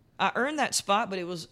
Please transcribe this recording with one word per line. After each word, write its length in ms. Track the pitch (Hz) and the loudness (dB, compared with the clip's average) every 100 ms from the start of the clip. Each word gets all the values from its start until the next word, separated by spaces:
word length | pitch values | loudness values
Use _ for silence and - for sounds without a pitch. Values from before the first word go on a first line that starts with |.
| _ - | _ -2
I 140 | 180 | 0
earned 240 | - 262 302 | 0 0 0
that 160 | 247 | 0
spot, 360 | - - 202 226 | 0 2 2 2
but 80 | 190 | -4
it 80 | 175 | -6
was 220 | 175 160 | -8 -10